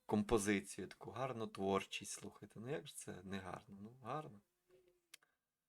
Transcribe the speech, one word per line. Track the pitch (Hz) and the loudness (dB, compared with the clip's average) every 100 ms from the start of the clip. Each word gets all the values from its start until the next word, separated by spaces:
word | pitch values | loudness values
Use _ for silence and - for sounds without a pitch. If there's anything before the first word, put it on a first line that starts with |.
| - | 2
композицію, | 107 104 113 101 101 - - 92 | 4 6 6 6 4 2 -6 -8
таку | - - | -10 -10
гарну | 117 131 117 107 | -4 -4 -2 -4
творчість, | - 98 98 - - - | 0 4 4 4 -6 -6
слухайте. | - - - 107 - | -8 -8 -12 -14 -10
Ну | 117 | -6
як | 160 165 | -6 -6
ж | - | -12
це | - 98 | -10 -8
не | 95 95 | -6 -6
гарно? | 92 - - 196 | -4 -8 -10 -14
Ну | 214 131 | -14 -12
гарно. | 117 143 151 101 _ _ _ _ _ _ _ - _ _ _ _ | -6 -6 -6 -14 _ _ _ _ _ _ _ -20 _ _ _ _